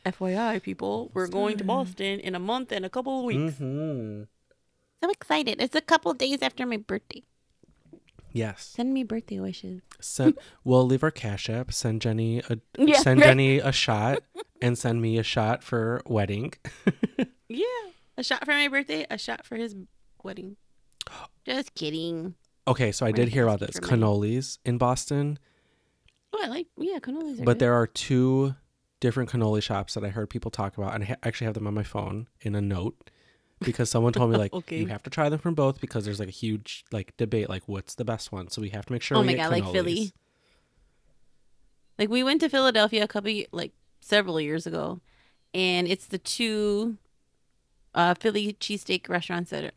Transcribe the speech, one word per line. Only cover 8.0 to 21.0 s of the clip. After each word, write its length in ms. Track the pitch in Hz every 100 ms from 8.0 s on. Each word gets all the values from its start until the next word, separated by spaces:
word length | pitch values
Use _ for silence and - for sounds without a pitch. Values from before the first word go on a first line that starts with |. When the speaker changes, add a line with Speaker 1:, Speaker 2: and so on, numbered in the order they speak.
| _ - -
Speaker 2:
Yes. 320 | 117 110 98 - -
Speaker 1:
Send 180 | 247
me 100 | 269
birthday 360 | 240 226 - 196
wishes. 420 | 190 180 190 185 - -
Speaker 2:
Send, 380 | - - 202 - -
Speaker 1:
<laughs> 140 | -
Speaker 2:
we'll 220 | 131 127 127
leave 180 | 131
our 80 | 156
Cash 380 | - 110 101 -
App. 220 | 117 127
Send 280 | - 120 110
Jenny 380 | 117 110 113 117 -
a, 80 | 113 - -
Speaker 1:
Yeah, 200 | 294 285
Speaker 2:
send 220 | 135 131
Speaker 1:
right. 60 | 147
Speaker 2:
Jenny 320 | 131 135 139
a 120 | 139
shot 520 | - - 107 113 143 - 370 - _
and 160 | 123 120
send 240 | 123 117
me 160 | 113 113
a 60 |
shot 400 | 110 - 110 123
for 380 | - 120 113 127 -
wedding. 480 | 110 98 101 123 - - - -
<laughs> 80 | - - - - _ _
Speaker 1:
Yeah. 160 | 330 466 494 392 - _ -
A 60 |
shot 220 | 254 269 -
for 60 |
my 180 | 285 285
birthday, 360 | 277 277 311 -
a 80 | 214
shot 280 | - 226 -
for 120 | 226
his 180 | 233 196 185 _ _ _
wedding. 320 | 196 190 185 202 _ _ _ _